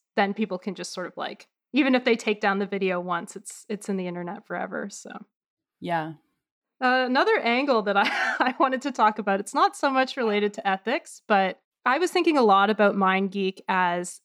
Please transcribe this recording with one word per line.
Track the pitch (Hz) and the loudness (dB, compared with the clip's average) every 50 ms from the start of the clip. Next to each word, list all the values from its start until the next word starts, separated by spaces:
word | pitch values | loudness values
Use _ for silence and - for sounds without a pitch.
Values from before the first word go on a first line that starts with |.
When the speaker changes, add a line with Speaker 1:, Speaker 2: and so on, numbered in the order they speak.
| _ _ - | _ _ -2
Speaker 1:
then | - 202 196 202 | 0 0 0 0
people | - 220 196 185 180 | -4 -4 -4 -4 -6
can | - 208 180 | -6 -8 -8
just | - 175 - - | -8 -10 -12 -10
sort | - 180 | -10 -10
of, | 156 - | -10 -8
like, | - 151 - 208 - - _ _ _ _ _ - | -10 -10 -10 -10 -14 -20 _ _ _ _ _ 0
even | 254 302 269 254 | 0 2 4 2
if | 254 247 | 2 2
they | 254 233 | 2 0
take | 226 - 226 214 208 - | 0 0 -2 -2 0 0
down | 202 196 196 | -2 0 -2
the | 202 | -2
video | 185 196 196 190 185 180 180 | -4 -4 -2 -2 -2 -2 -2
once, | 175 180 175 170 180 - - | -4 -4 -4 -6 -6 -8 -16
it's, | 196 - - - - - - | -18 -18 -18 -20 -18 -12 -10
it's | 220 196 - - | -10 -10 -6 -6
in | 202 | -6
the | 190 185 | -4 -4
internet | 180 175 175 175 175 202 - - | -6 -8 -8 -8 -10 -10 -12 -12
forever, | - - - - 190 196 - - 202 | -10 -8 -8 -8 -8 -8 -8 -8 -10
so. | - - - - - - - _ _ _ _ _ _ _ _ _ _ - | -12 -14 -18 -16 -18 -18 -20 _ _ _ _ _ _ _ _ _ _ -12
Speaker 2:
Yeah. | 180 175 170 165 156 160 156 - _ _ _ _ _ _ _ _ _ _ _ - | -8 -4 -4 -4 -4 -6 -10 -14 _ _ _ _ _ _ _ _ _ _ _ -4
Speaker 1:
Uh, | 262 254 254 262 262 | -2 0 0 0 0
another | 247 247 269 339 427 453 277 | 0 2 2 2 2 2 2
angle | - 233 233 247 277 285 254 220 | 2 0 0 0 2 2 0 0
that | 202 208 196 | 2 2 2
I, | 196 208 | 2 2
<laughs> | 254 - - - - - - | 2 0 -2 -2 -2 0 0
I | 254 254 247 - | -2 -2 0 0
wanted | 302 262 262 254 - | 0 0 0 -2 -4
to | 285 254 | -4 0
talk | - 226 214 214 - | 2 2 2 2 0
about, | 208 208 196 196 | -2 -2 -2 -2
it's | 202 - - | -2 -2 0
not | 285 349 403 392 | 2 2 0 0
so | - - 285 | 0 -2 0
much | 269 262 262 262 - 277 | 2 2 0 0 -2 -2
related | 247 220 208 208 208 208 202 | 0 0 2 2 2 0 -2
to | - - 196 | -2 -2 -2
ethics, | 190 190 - 220 254 330 - - - - _ | -2 -2 -2 -2 -4 -4 -4 -8 -20 -10 _
but | - 220 196 190 185 185 _ _ _ _ _ - | 2 4 4 4 2 0 _ _ _ _ _ 0
I | 247 254 294 | 0 2 2
was | 359 339 - | 2 0 2
thinking | 370 339 339 311 285 | 2 2 4 4 6
a | 247 | 6
lot | 214 196 196 202 208 | 6 6 6 6 4
about | 214 208 208 202 208 | 4 4 4 4 4
MindGeek | 196 196 185 190 190 196 196 190 202 196 185 190 - - - | 4 2 2 2 2 0 -2 -2 -2 -2 -2 -4 -6 -4 -2
as | 196 185 180 175 175 175 180 175 - - | 0 2 2 2 0 -2 -4 -6 -10 -10